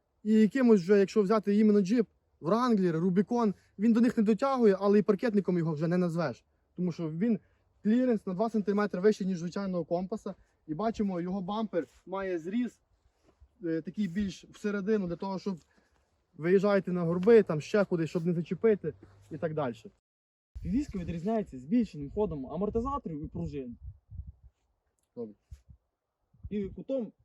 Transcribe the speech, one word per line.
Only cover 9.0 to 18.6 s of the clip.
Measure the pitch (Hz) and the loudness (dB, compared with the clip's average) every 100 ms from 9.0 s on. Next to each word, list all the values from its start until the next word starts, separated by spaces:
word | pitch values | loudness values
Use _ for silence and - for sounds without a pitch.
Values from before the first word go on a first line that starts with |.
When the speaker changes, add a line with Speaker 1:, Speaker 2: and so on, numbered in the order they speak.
Speaker 1:
вищий, | 214 - 190 | 2 2 -2
ніж | 175 | -4
звичайного | 175 202 196 175 151 | -6 -6 -6 -4 -4
Компаса. | 175 190 220 202 - _ _ - | -4 -4 -8 -10 -14 _ _ -12
І | |
бачимо, | 151 226 220 202 175 | -4 -4 -2 -4 -4
його | 180 196 | -4 -6
бампер | 180 214 214 170 - _ 175 | -4 -6 -2 -4 -4 _ -10
має | 190 190 175 | -6 -4 -6
зріз, | 165 233 233 - _ _ _ _ _ _ - _ | -4 -4 -4 -8 _ _ _ _ _ _ -20 _
е, | 165 160 | -4 -4
такий | - - 196 | -4 -6 -4
більш | 190 196 - - | -2 -4 -6 -18
всередину, | - 208 202 190 214 175 | -8 -4 -4 -2 -2 -2
для | 170 | -6
того, | 196 185 | -6 -6
щоб | 202 170 _ _ _ _ _ _ _ - | -6 -8 _ _ _ _ _ _ _ -4
виїжджаєте | 165 196 202 202 185 | 4 4 4 2 0
на | 175 | -2
горби, | 165 180 202 226 | 0 2 6 8
там | 185 156 | 6 -2
ще | - 208 190 | 0 0 2
кудись, | 170 160 | 0 -2
щоб | 180 170 | -2 -2
не | |
зачепити | 170 156 185 | -2 -4 0